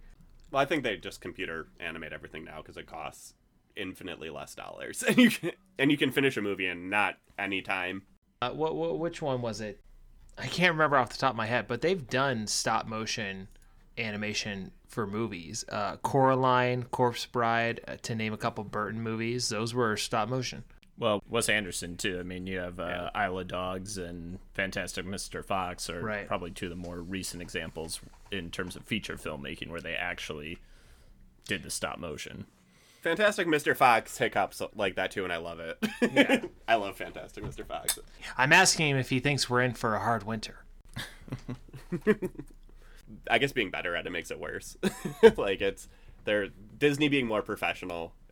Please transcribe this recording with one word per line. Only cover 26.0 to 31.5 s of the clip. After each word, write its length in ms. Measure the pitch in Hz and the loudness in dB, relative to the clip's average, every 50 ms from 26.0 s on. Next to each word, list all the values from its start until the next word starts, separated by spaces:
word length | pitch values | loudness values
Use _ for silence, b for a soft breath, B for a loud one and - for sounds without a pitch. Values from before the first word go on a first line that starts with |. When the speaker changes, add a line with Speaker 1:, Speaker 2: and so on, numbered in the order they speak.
Speaker 2:
Right. 260 | 95 110 107 104 98 - | -4 -4 -4 -4 -4 -4
Speaker 3:
probably 240 | 107 98 87 85 | -4 -4 -4 -6
two 140 | - - - | -8 -8 -8
of 60 | 90 | -6
the 40 | 85 | -6
more 260 | 90 87 85 90 90 | -6 -8 -8 -8 -8
recent 400 | 85 87 95 95 90 - - 87 | -8 -6 -6 -6 -6 -6 -8 -8
examples 600 | 87 82 - 90 80 80 - 80 80 80 - - - - - - - - | -10 -8 -6 -6 -6 -6 -6 -8 -8 -6 -8 -10 -12 -16 -20 -20 -12 -8
in 220 | - 98 85 85 | -8 -6 -6 -6
terms 240 | - - 95 90 - | -6 -6 -6 -6 -8
of 80 | - - | -12 -6
feature 320 | - 117 107 - - 80 | -4 -4 -4 -4 -6 -8
filmmaking 540 | - - 85 78 71 69 69 82 - - - | -8 -8 -8 -8 -6 -8 -10 -10 -8 -8 -8
where 120 | 82 85 | -8 -8
they 140 | - 82 80 | -6 -6 -4
actually 640 | - 85 87 87 82 - - 80 73 73 80 87 - b b b b b b b b b b b b - - - _ _ | -4 -4 -4 -4 -6 -8 -8 -8 -8 -8 -10 -10 -12 b b b b b b b b b b b b -20 -20 -20 _ _
did 160 | - | -6